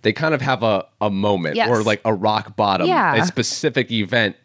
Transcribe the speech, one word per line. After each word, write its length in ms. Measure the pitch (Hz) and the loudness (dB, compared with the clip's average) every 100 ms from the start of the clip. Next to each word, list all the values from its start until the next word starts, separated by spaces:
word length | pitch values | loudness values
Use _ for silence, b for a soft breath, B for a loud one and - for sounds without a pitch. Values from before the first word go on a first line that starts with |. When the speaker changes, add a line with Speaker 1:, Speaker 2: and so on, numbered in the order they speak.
Speaker 1:
they 100 | 110 | 0
kind 220 | 110 160 | 0 -2
of 80 | 147 | -2
have 200 | 135 127 | -2 0
a, 220 | 113 98 - _ | 0 0 -2 _
a 80 | 104 | -2
moment 480 | 98 104 98 80 131 | 0 0 0 0 -2
Speaker 2:
Yes. 120 | 113 | 0
Speaker 1:
or, 120 | 117 | 2
like, 180 | 107 104 | 2 0
a 80 | 113 | 0
rock 440 | 104 107 107 110 - | 0 0 -2 -4 -2
bottom, 300 | 104 95 90 | 0 2 2
Speaker 2:
Yeah. 260 | 339 190 123 | 2 2 2
Speaker 1:
a 80 | |
specific 680 | 175 151 117 - 156 135 - | 0 -2 -4 -2 -2 0 -2
event. 460 | 117 98 123 110 - | -2 0 0 0 -2